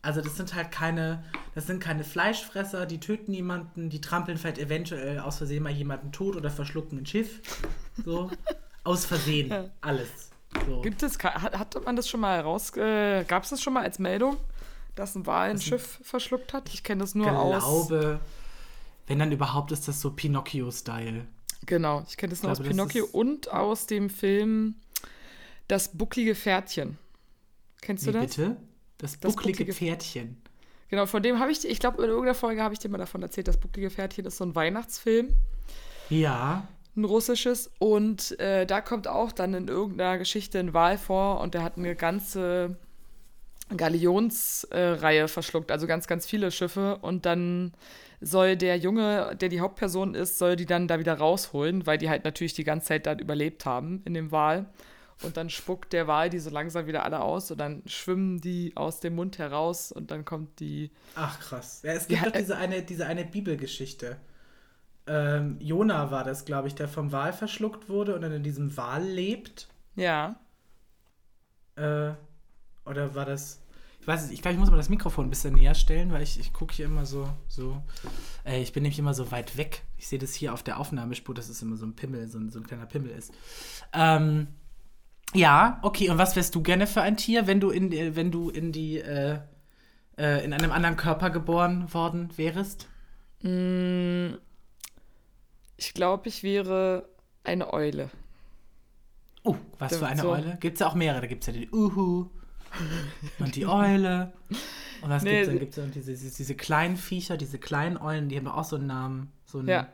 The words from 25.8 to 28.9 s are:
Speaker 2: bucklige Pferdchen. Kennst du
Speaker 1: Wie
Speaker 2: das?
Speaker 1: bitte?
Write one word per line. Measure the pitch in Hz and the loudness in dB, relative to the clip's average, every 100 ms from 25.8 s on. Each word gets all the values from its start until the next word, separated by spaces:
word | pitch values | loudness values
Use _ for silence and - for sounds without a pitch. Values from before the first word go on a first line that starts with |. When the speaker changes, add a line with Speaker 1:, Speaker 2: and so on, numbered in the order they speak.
| 196 160 | 0 -2
Speaker 2:
bucklige | 208 - 226 | -2 2 2
Pferdchen. | 208 214 185 190 - 139 147 - - - - _ - - - | 2 2 0 0 -6 -6 -8 -16 -20 -20 -20 _ -20 -20 -18
Kennst | - 196 208 | -6 -4 0
du | |
Speaker 1:
Wie | |
Speaker 2:
das? | 214 - | 0 0
Speaker 1:
bitte? | - 170 240 - - - | 0 -2 -2 -8 -20 -20